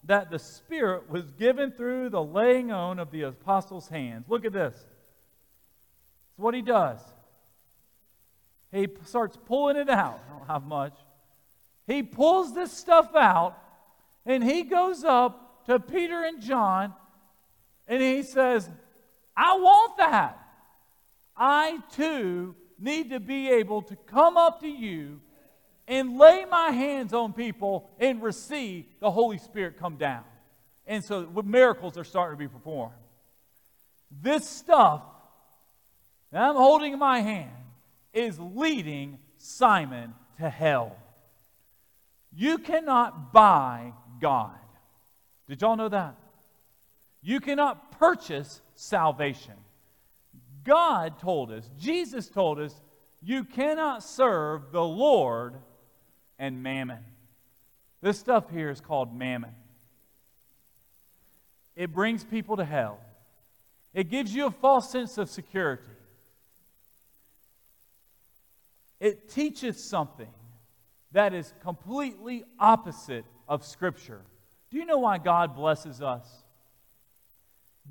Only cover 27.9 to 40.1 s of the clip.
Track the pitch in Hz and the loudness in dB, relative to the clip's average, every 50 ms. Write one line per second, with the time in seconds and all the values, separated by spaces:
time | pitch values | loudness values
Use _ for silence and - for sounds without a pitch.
27.9 | - - 240 269 247 220 226 214 - - - - 302 285 247 202 180 170 143 - | -6 -2 0 0 0 0 -4 -6 -6 -8 -10 -8 -6 -6 -6 -6 -8 -12 -14 -18
28.9 | _ - 208 208 175 226 233 226 208 160 - - - 208 185 170 - - 175 170 | _ -2 -2 0 2 2 0 0 0 -6 -12 -12 -8 -6 -6 -8 -8 -10 -10 -10
29.9 | 151 143 151 139 123 117 - - - - _ _ _ _ _ _ _ _ _ - | -6 -4 -4 -4 -4 -6 -12 -18 -20 -20 _ _ _ _ _ _ _ _ _ -8
30.9 | 214 208 - - 208 185 170 160 175 214 202 202 226 254 254 240 - - 185 170 | -8 -8 -6 -6 -8 -8 -8 -6 -6 -6 -2 2 6 6 6 6 4 0 -6 -12
31.9 | - 170 156 - - 185 175 160 147 147 143 123 113 120 - 160 156 131 113 117 | -12 -12 -12 -6 -2 -2 -2 -2 -4 -10 -12 -12 -12 -14 -14 -10 -8 -8 -8 -10
32.9 | - - - _ _ _ _ _ _ _ _ _ _ _ _ _ _ _ _ _ | -12 -18 -20 _ _ _ _ _ _ _ _ _ _ _ _ _ _ _ _ _
33.9 | _ _ _ _ 139 143 165 262 302 302 - - - - - - 320 269 208 165 | _ _ _ _ -14 -6 -2 0 0 0 -2 -6 -16 -4 2 4 8 8 8 6
34.9 | 151 151 - - - - - _ _ _ _ _ _ _ _ _ _ _ _ _ | 6 2 -8 -16 -20 -20 -20 _ _ _ _ _ _ _ _ _ _ _ _ _
35.9 | _ _ _ _ _ _ _ - 147 185 240 285 294 262 262 277 311 302 302 285 | _ _ _ _ _ _ _ -8 -4 0 0 2 4 6 8 8 8 6 4 0
36.9 | 277 277 277 269 254 240 202 214 214 180 139 123 - - - - - _ _ _ | -2 0 2 2 2 2 0 -2 -4 -6 -10 -12 -16 -20 -20 -20 -20 _ _ _
37.9 | _ _ _ _ - 226 240 226 165 156 170 180 190 254 311 320 302 226 160 156 | _ _ _ _ -4 -4 -4 -4 -6 -10 -14 -12 -6 -4 -2 -2 -2 -2 -6 -8
38.9 | 147 139 139 143 139 123 _ _ _ _ - - - - 247 226 202 180 151 131 | -10 -10 -12 -12 -16 -20 _ _ _ _ -20 -12 -2 2 4 4 4 4 0 -2
39.9 | 127 120 117 117 | -8 -12 -12 -14